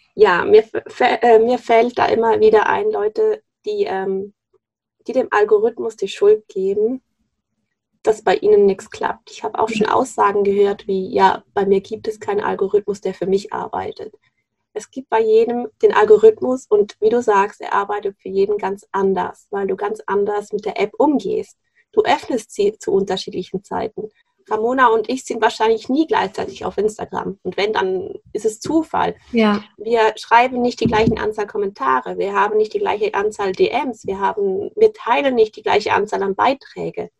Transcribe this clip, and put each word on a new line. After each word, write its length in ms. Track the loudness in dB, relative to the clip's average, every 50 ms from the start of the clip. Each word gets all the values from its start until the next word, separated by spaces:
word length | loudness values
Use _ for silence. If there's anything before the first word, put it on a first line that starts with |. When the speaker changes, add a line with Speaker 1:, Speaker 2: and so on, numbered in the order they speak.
| _ _ 2
Speaker 1:
ja, 300 | 2 4 4 4 2 2
mir 180 | 6 6 6
f-, 120 | 6 4 -6
f-, 440 | -10 -10 -8 -4 0 0 0 2 2
äh, 160 | 4 6 6 6
mir 200 | 6 4 0 -2
fällt 400 | 0 2 4 4 4 2 0 0
da 80 | 0
immer 340 | 2 2 2 2 2 2 4
wieder 280 | 4 6 6 4 4 2
ein, 220 | 0 0 -2 -2
Leute, 520 | -2 -2 -2 -4 -2 0 0 0 0 -4 _ _ _ _ -10
die, 200 | -8 -4 -4 -4
ähm, 500 | -2 -4 -4 -4 -4 -4 -6 -6 -10 _ _ _ _ _ _ _ _ _ _ _ _ _ _ -10
die 60 | -4
dem 160 | -4 -2 -2 0
Algorithmus 680 | 0 2 4 4 4 4 2 0 -2 -4 -8 -8 -8
die 120 | -8 -10 -8
Schuld 400 | -2 2 4 4 4 4 0 _
geben, 540 | -8 -4 -4 -2 0 0 0 -2 -2 -4 _ _ _ _ _ _ _ _ _ _ _ _ _ _ _ _ _ _ _ _
dass 200 | -2 -2 -2 0
bei 140 | 0 0 0
ihnen 300 | 2 4 4 4 6 4
nichts 240 | 4 2 -2 -8 -18
klappt. 400 | -12 -8 -8 -8 -8 -8 _ -20
Ich 140 | -16 -12 -10
habe 140 | -8 -4 -4
auch 100 | -4 -2
schon 180 | 0 -2 0
Aussagen 580 | 0 0 0 -2 -2 -2 0 0 2 2 2 0
gehört 420 | 2 2 2 2 2 0 -4 -6
wie, 260 | -4 -4 -4 -4 -2
„Ja, 320 | 0 2 2 2 2 0 _ _
bei 140 | -4 -2 0
mir 140 | 2 0 0
gibt 280 | 0 -4 -8 -6 -6 -8
es 120 | -8 -8
keinen 200 | -6 -4 -4 -2
Algorithmus, 600 | -2 -4 -4 -4 -4 0 0 -2 -2 -2 -8 -6
der 120 | -6 -8
für 140 | -6 -4 -4
mich 260 | -2 -2 -2 -2 -4
arbeitet.“ 640 | -10 -8 -8 -8 -8 -8 -8 -8 -12 -14 -16 -18 _ _ _ _ _ _ _ _ _ _ _ _ -14 -14
Es 120 | -12 _
gibt 200 | -16 -14 -8 -4
bei 100 | -2 0
jedem 480 | 2 4 4 4 4 2 -2 -4 -6 -8 _ 0
den 100 | 2 2
Algorithmus 720 | 4 4 6 6 6 8 8 6 6 6 -2 -2 -2 -2 -2 0
und 280 | 2 2 2 0 -2 -2
wie 80 | 0 0
du 120 | 2 2
sagst, 400 | 0 2 2 2 2 0 -4 -12
er 140 | -8 -4 -4
arbeitet 420 | -4 -2 -4 -6 -6 -6 -8 -8 _
für 80 | -12 -6
jeden 300 | -2 0 0 0 0 -4
ganz 280 | -4 -6 -8 -8 -12 _
anders, 560 | -4 0 0 0 0 0 -2 -6 -8 _ _ -10
weil 160 | -8 -6 -4
du 100 | -4 -4
ganz 240 | -4 -4 -6 -6 -8 -6
anders 460 | -4 -4 -2 -2 -2 -4 -6 -6 -6
mit 120 | -8 -6 -6
der 160 | -6 -4 -4
App 120 | -4 -4 0 2
umgehst. 580 | 2 2 2 0 -2 -2 -4 -6 -6 -10 _ _ _ _ _ _ _ _
Du 100 | 0 0
öffnest 500 | 2 2 2 0 0 -4 -6 -6 -6 -6
sie 260 | -4 -2 -2 -2 -2 -4
zu 140 | -6 -2
unterschiedlichen 720 | 0 0 0 0 -4 -6 -6 -8 -10 -10 -10 -8 -10 -10 _
Zeiten. 440 | -8 -8 -6 -6 -8 -8 -10 -12 -12 _ _ _ _ _ _ _ -6
Ramona 380 | -4 -2 -2 -2 2 2 2
und 240 | 4 2 2 0 -2
ich 140 | -6 -6 -6
sind 180 | -8 -4 0
wahrscheinlich 460 | 0 0 0 0 0 0 0 0 -2 -2
nie 180 | 0 0 0
gleichzeitig 580 | 2 0 0 0 -2 -6 -8 -8 -8 -10 -10 -10
auf 140 | -8 -4 -2
Instagram. 600 | -2 -2 -2 -6 -12 -8 -8 -8 -8 -8 -10 _
Und 140 | -10 -8 -4
wenn, 160 | -2 -2 0
dann 420 | 0 -2 -2 -2 -4 -6 -6 -10 -14 -16 _ -10
ist 140 | -8 -4 -4
es 140 | -4 -4 -4
Zufall. 560 | -6 -2 -2 -2 -2 -2 -2 -2 -2 -2 -6 _ _ -4
Speaker 2:
Ja. 300 | 0 2 2 2 2 -2 -6 _ _
Speaker 1:
Wir 380 | -10 -4 -2 2 2 2 2 0
schreiben 460 | -2 0 4 4 4 4 4 0 -2
nicht 180 | -2 -2 -2 0
die 60 | -2
gleichen 320 | 0 2 2 2 2 0 -2
Anzahl 280 | -4 -6 -4 -6 -8
Kommentare. 680 | -6 -4 -6 -6 -6 -6 -4 -2 0 0 0 -2 -4 -6
Wir 160 | -6 -4 -2
haben 240 | 0 0 0 0 2
nicht 160 | 0 0 0
die 60 | -2 -4
gleiche 340 | -2 -2 -2 -2 -2 -2 -2
Anzahl 380 | -2 -2 -2 -4 -4 -4 -2
D 160 | 0 2 0 2
Ms. 380 | 2 -2 -4 -4 -8 -8 -8
Wir 140 | -8 -6 -2
haben, 500 | -2 -2 -2 -2 -2 -2 -2 -4 -6 -4 0
wir 160 | 4 2 2
teilen 420 | 2 0 -4 -2 -2 0 0 0 2
nicht 220 | 2 2 0 0
die 60 | -8
gleiche 300 | -4 0 0 0 0 0
Anzahl 300 | 0 0 -2 -2 -4 -4
an 140 | -4 -4 -2
Beiträge. 720 | 0 0 0 0 -2 -8 -18 -12 -10 -10 -10 -8 -10 -12 -12 _